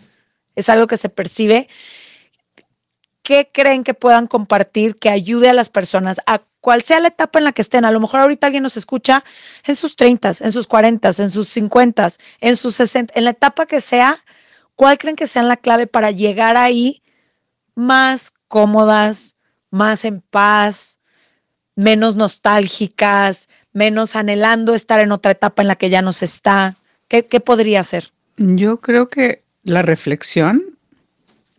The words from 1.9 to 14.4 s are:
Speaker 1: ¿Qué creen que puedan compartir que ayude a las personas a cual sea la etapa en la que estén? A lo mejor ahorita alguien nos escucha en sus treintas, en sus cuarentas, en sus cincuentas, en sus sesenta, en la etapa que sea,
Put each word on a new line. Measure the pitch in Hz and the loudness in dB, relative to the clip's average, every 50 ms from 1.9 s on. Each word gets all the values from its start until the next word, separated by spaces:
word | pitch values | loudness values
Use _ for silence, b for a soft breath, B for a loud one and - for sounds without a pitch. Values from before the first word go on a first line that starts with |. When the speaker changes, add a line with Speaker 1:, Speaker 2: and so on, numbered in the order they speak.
| B B B B B B B B B B _ _ _ _ _ _ _ _ _ _ _ _ _ _ _ _ | B B B B B B B B B B _ _ _ _ _ _ _ _ _ _ _ _ _ _ _ _
Speaker 1:
¿Qué | - - 277 277 285 _ | -4 0 2 2 2 _
creen | - - 277 277 269 262 233 | -2 0 0 2 0 0 -2
que | - 247 | -6 -6
puedan | - - 247 233 233 233 | 0 2 4 4 4 2
compartir | 226 - 226 208 - 220 202 196 - - 220 214 226 208 | 0 -4 -4 -2 0 0 0 -2 -2 -2 -2 -2 -2 -2
que | - - 220 | -2 -2 -2
ayude | 202 202 175 190 233 233 247 254 | -2 -2 -2 -2 0 2 4 4
a | |
las | 247 247 226 - | 4 2 0 -2
personas | - 202 180 - - 190 185 185 190 - - | -2 -4 -4 -2 -2 -2 -2 -4 -6 -6 -4
a | - 220 208 _ _ _ _ | -2 -4 -4 _ _ _ _
cual | - 247 240 240 | 0 0 0 2
sea | 226 - 320 330 | 2 0 0 2
la | 339 339 | 0 0
etapa | - - 320 - - 320 | -2 -2 -4 -2 0 0
en | 302 | 0
la | 294 | 0
que | 254 - | -2 -2
estén? | 220 - - 247 233 | -4 0 0 0 2
A | 220 | 2
lo | 220 220 | 2 0
mejor | 220 214 - 269 | -2 -2 0 2
ahorita | 269 285 294 - 294 285 | 2 2 2 0 -2 -2
alguien | 269 277 269 | -2 -2 -4
nos | 269 - | -6 -8
escucha | 226 - - 262 247 - - 262 277 - B B B B B B B B | -10 -10 -8 -8 -4 0 0 0 0 -2 B B B B B B B B
en | - 285 | -6 -4
sus | - - 302 - | -4 -4 -6 -2
treintas, | - - 240 247 233 - 202 170 - | 2 2 2 2 2 -2 -4 -4 -4
en | - 220 | -4 -4
sus | 202 247 220 | -4 -4 -4
cuarentas, | - - 220 214 226 233 220 - 190 175 - | 0 2 2 2 2 2 0 0 -2 -2 -2
en | 202 196 | -4 -4
sus | 180 214 208 - | -4 -4 -6 -4
cincuentas, | - 240 214 202 - 247 247 240 220 - 196 175 - - b b b b | -4 -4 -4 0 2 2 2 2 2 0 -2 -2 -4 -8 b b b b
en | - 240 247 | -2 0 0
sus | 233 - 247 - | 0 -2 -2 0
sesenta, | - 247 220 - 262 240 226 - | 0 0 0 0 -2 -4 -4 -4
en | - 226 | -2 -2
la | 240 | -2
etapa | 233 - - 277 - - 320 | 0 0 -2 -2 0 -2 -4
que | - 311 277 | -2 -2 -4
sea, | - - 247 240 247 269 311 - _ b b b | -2 0 0 2 2 2 0 -2 _ b b b